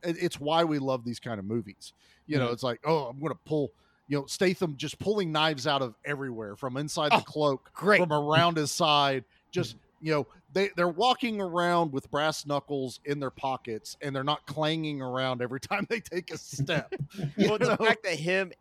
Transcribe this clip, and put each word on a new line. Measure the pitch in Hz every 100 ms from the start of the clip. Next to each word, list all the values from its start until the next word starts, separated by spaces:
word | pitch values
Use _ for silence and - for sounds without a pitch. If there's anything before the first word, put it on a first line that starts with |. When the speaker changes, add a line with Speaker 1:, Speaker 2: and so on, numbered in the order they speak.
Speaker 1:
it, | 175 165
it's | 175 -
why | 143 165
we | 170 147
love | 135 131
these | 117 117
kind | 127 110
of | 98
movies. | 117 98 95 - - _ _ -
You | 147
know, | 120
Speaker 2:
Yeah. |
Speaker 1:
it's | 120
like, | 131 117 147
"Oh, | 160 131
I'm | 139
gonna | 151 - -
pull," | 156 135 - _ _ -
you | 143
know, | 139
Statham | - 190 190 175 135
just | 143 -
pulling | 190 214 175
knives | 156 156 147 135
out | 139
of | 127 107 143
everywhere, | 143 135 113 107 104
from | 131 127
inside | 151 - 151
the | 220
Speaker 3:
Oh, |
Speaker 1:
cloak, | - 151 147 135 -
Speaker 3:
great. | - 175 202
Speaker 1:
from | 180
around | 151 147 156 170 165
his | 147
side. | - 165 147 139 131 - _ _
Just, | 180 123
Speaker 2:
Yeah. | - _ _
Speaker 1:
you | 160
know, | 151 - - _
they, | 180 196 175
they're | 175
walking | 165 240 247 240 214
around | 190 170 175 175 165
with | 135 -
brass | 147 156 156 147
knuckles | 143 - 143 131 -
in | 147 143
their | 135
pockets, | - 135 131 - 107 - -
and | 147 135
they're |
not | 139 147 -
clanging | 143 151 160 156 143
around | 131 127 131 127
every | 123 135
<laughs> | -
time | 202 -
they | 226
take | - 175 175
a | 156
step. | - 127 139 156 123 -
Speaker 2:
<laughs> | 143 202 156 -
Speaker 1:
You | 202
Speaker 3:
Well, | 214
the | 247 208
Speaker 1:
know? | 220
Speaker 3:
fact | 226
that | 190 160
him | 160 185 185 -